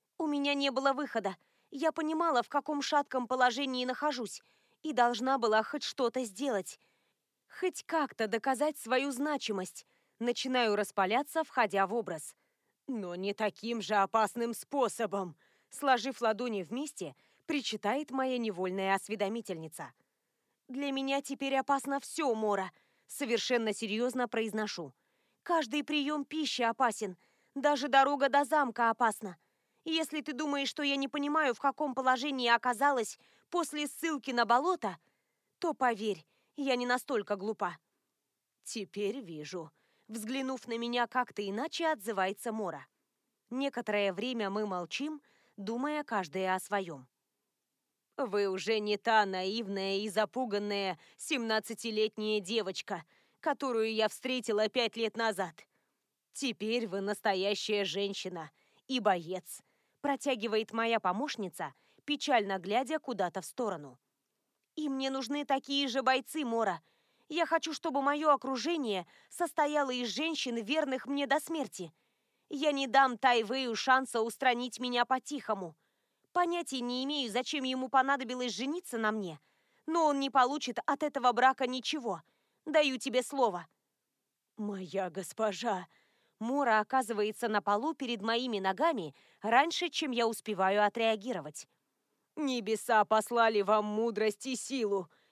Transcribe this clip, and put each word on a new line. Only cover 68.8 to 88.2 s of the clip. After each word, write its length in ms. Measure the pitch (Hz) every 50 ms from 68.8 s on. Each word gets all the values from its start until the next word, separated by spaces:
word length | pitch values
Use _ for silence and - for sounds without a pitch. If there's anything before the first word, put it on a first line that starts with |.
| 254 220 196 180 165 - - - _ _
состояло 600 | - - 349 294 - 330 294 294 302 294 277 262
из 180 | 254 247 247 214
женщин, 480 | 175 247 311 330 311 - - 254 233
верных 500 | 233 202 208 302 320 302 277 254 254 -
мне 200 | 262 277 285 277
до 140 | 220 277 311
смерти. 520 | - - 330 302 254 - - - 175 156 - _ _ _ _ _ _ _ _ _ _ _
Я 200 | 302 262 311 302
не 160 | 285 277 269
дам 300 | 233 240 269 277 254 240
Тай 260 | - - 254 247 226
Вэю 320 | 214 202 262 269 262 240 220
шанса 460 | - - 262 254 262 262 - - 226
устранить 580 | 220 233 - - 269 254 240 240 254 247 - -
меня 260 | 254 247 247 240 240
по-тихому. 680 | - 262 254 - - 294 247 - - 214 196 185 165 - _ _ _ _ _ _ _ _ _ _ _
Понятия 480 | - 349 359 339 349 349 - - 269 254
не 240 | 240 247 247 254 269
имею, 260 | 285 302 285 254 220
зачем 340 | 196 247 233 - 311 285 262
ему 240 | 254 262 254 262 226
понадобилось 640 | 269 262 262 277 285 247 262 220 254 254 247 240
жениться 460 | 175 190 262 277 330 359 - - 247 226
на 140 | 220 214
мне, 280 | 220 214 190 170 156 - _ _ _ _ _ _ _ _ _
но 200 | 311 330 339 311
он 120 | 294 285 277
не 120 | 277 269
получит 500 | - 269 247 262 285 302 - 247 220 254 -
от 180 | - 285 -
этого 300 | 302 294 - 262 240 247
брака 340 | 226 240 254 262 - - 262
ничего. 560 | 247 254 262 - - 302 294 240 214 175 156 - _ _ _ _ _ _ _ _
Даю 320 | 311 285 302 302 269 262 233
тебе 240 | - 262 220 254
слово». 460 | 240 - 285 269 247 208 175 175 165 - _ _ _ _ _ _ _ _ _ _ _ _ _ _ _ _ _
«Моя 540 | - 208 208 202 190 185 151 185 196 185 180
госпожа». 760 | - 196 175 - - - 220 208 185 - 240 233 196 185 175 - _ _ _ _ _ _ _ _ _ _
Мора 400 | 220 233 269 285 277 240 214 214
оказывается 680 | 208 - 269 262 233 214 220 202 208 220 208 - 240 214
на 140 | 214 202
полу 320 | - 202 208 214 262 320 302
перед 260 | - 269 226 240
моими 380 | 190